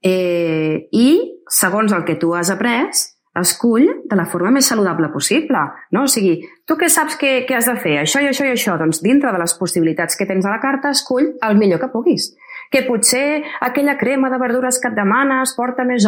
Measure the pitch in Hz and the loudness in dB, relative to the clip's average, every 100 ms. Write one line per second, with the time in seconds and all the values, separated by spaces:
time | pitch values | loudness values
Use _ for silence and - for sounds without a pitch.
0 | 190 185 180 175 170 160 156 156 - 226 | 0 0 0 0 0 0 -2 -2 -2 2
1 | 247 349 494 - - - 185 202 214 185 | 4 4 0 -10 -6 0 0 2 0 0
2 | 165 160 165 170 170 190 240 233 311 - | 0 -2 -2 0 -2 -2 0 0 -2 -4
3 | - _ _ - 180 - 233 226 330 - | -6 _ _ -4 -2 0 2 4 4 2
4 | - 196 170 175 180 269 254 220 196 165 | -2 -2 0 -2 2 2 2 2 0 0
5 | 156 143 - 254 311 226 139 - - 190 | -2 -2 0 0 0 -2 -2 -6 -4 0
6 | 269 233 190 156 - - - 311 339 330 | 2 2 2 0 -4 -20 -4 0 2 2
7 | 302 - 277 262 254 254 233 226 175 147 | 0 -2 0 0 0 -2 0 -2 -2 -2
8 | 151 277 285 262 277 240 - 165 160 160 | 0 0 0 0 -2 -2 -2 0 0 0
9 | 196 277 277 185 170 - 180 180 160 160 | 2 2 2 0 -2 -2 -2 0 0 0
10 | 165 - 202 190 196 220 269 277 285 269 | -2 -2 -2 0 0 -2 -2 -2 0 -2
11 | - 254 294 - 220 208 208 165 170 226 | -2 0 0 -2 2 4 4 2 -2 -2
12 | 349 226 - _ - - - 269 262 233 | 0 0 -2 _ -20 -20 -2 0 0 0
13 | - 247 285 302 302 - 254 269 285 277 | 0 0 0 -2 -6 -4 -2 0 0 0
14 | 226 269 262 254 247 247 254 254 247 208 | 0 0 0 0 -2 0 0 -2 -2 0
15 | 196 233 277 262 262 - 240 247 254 247 | 2 2 2 0 -2 -2 -4 -2 -2 2